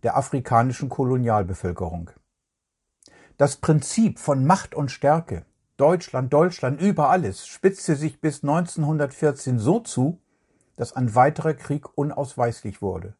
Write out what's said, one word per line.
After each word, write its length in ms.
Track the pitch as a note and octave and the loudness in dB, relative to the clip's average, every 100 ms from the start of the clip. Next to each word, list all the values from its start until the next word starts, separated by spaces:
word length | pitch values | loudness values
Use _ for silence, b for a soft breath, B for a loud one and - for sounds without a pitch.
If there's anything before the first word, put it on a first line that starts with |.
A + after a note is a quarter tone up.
der 120 | A#2 G2 | 0 -2
afrikanischen 720 | C#3+ C#3+ B2 A#2 B2 B2 C3+ | -2 -4 2 2 2 -2 -8
Kolonialbevölkerung. 1200 | - B2+ B2+ A#2 G#2+ F2+ F#2 F2+ E2+ F2 E2+ E2+ - _ _ _ _ _ _ _ _ b b b b | -4 -2 0 2 0 0 -4 -6 -6 -6 -8 -12 -18 _ _ _ _ _ _ _ _ b b b b
Das 200 | C#3 - | 0 0
Prinzip 640 | - D#3 - - A3 A#2+ | 2 2 2 2 2 2
von 260 | - C#3 C3+ | -2 2 4
Macht 300 | F#3+ - - | 2 2 -6
und 160 | C#3+ | -6
Stärke, 540 | - C#3 D#3+ E3 E2+ - _ _ _ | 0 2 2 0 -10 -10 _ _ _
Deutschland, 540 | C#3+ F3+ - C3 C3 | 4 4 -2 -4 2
Deutschland, 480 | C#3+ F3+ F3+ - C#3+ | 4 4 0 -4 0
über 300 | F#3+ D#3+ D3 | 0 2 2
alles, 380 | F3+ B2 F#2 - | 2 0 -6 -14
spitzte 480 | - F#3+ G3 - D3 | 0 0 0 -2 -2
sich 260 | D3+ - | -2 -4
bis 220 | D#3 D3+ | -4 -2
neunzehnhundertvierzehn 1120 | C#3+ D#3 F3+ - D3 D#3 C#3+ - D3+ C#3+ - B2 | -2 0 -2 -2 -2 0 -2 0 0 0 -2 0
so 220 | G#2+ A#2+ | 2 0
zu, 420 | A#2 - C3 E3+ _ _ _ _ _ _ | 0 -2 -2 -2 _ _ _ _ _ _
dass 200 | A#2+ - | -8 -2
ein 200 | B2 A2 | 0 4
weiterer 380 | C3 D3+ D#3+ | 4 4 -4
Krieg 440 | D#3 - D3 - - | -4 -4 -6 -6 -4
unausweichlich 840 | D3 - C3+ - A#2+ A2 G#2+ G2 | -4 -4 -8 -2 -4 -4 -10 -8
wurde. 340 | G2+ E2+ F#2+ - | -6 -6 -10 -16